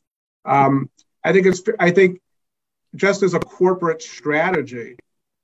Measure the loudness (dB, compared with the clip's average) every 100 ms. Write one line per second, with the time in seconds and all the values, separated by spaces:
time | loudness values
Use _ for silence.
0 | _ _ _ _ -2 2 2 2 -2 _
1 | _ _ 0 2 2 0 -2 0 2 4
2 | 2 2 _ _ _ _ _ _ _ -4
3 | -2 0 0 -2 -4 0 0 0 -2 -4
4 | -8 -10 -4 -2 0 -2 -4 -10 -14 -18
5 | _ _ _ _